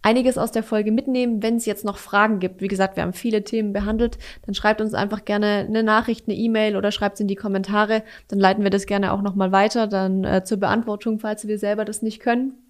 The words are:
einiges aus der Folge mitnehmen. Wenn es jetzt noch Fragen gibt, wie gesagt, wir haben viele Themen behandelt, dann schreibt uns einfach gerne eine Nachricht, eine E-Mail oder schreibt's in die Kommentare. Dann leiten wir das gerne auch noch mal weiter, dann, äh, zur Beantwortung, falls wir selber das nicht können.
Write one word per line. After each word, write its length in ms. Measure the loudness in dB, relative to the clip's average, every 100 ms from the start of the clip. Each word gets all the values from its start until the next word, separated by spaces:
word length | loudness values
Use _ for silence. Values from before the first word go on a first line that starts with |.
einiges 360 | 4 4 4 2
aus 140 | -2
der 100 | -2
Folge 300 | -2 0 2
mitnehmen. 500 | 0 0 0 0 0
Wenn 140 | 0 0
es 100 | -2
jetzt 180 | -4
noch 120 | -6 -8
Fragen 420 | -2 2 2 2
gibt, 220 | -2 -4
wie 80 | -4
gesagt, 260 | 0 -2
wir 80 | 0
haben 100 | -4
viele 300 | -4 -2 -2
Themen 300 | -2 -4 -2
behandelt, 460 | -2 -2 0 0 -2 -14 -14 -8
dann 80 |
schreibt 260 | 0 0 2
uns 140 | 0
einfach 300 | -2 -2 -4
gerne 420 | -2 0 2 0 0
eine 140 | 0
Nachricht, 460 | 4 4 2 -4 -4
eine 80 | -2
E-Mail 400 | 0 2 2 2
oder 160 | 0
schreibt's 260 | 0 -4 -2
in 80 | -4
die 80 |
Kommentare. 680 | -2 -2 -2 0 0 2 0 -2 -20 _
Dann 100 | 2
leiten 240 | 4 4
wir 80 | 2
das 160 | 0 0
gerne 260 | -2 0
auch 80 | 0
noch 140 | -2
mal 160 | 0 2
weiter, 380 | 4 4 2 0
dann, 340 | 0 0 0
äh, 220 | 2 0
zur 140 | 0 -2
Beantwortung, 600 | 2 0 0 -4 -2 -4
falls 300 | -4 -6 -4
wir 100 | -2
selber 260 | -2 -2
das 180 | -4 -4
nicht 180 | -6 -2
können. 320 | 0 0 -2 -8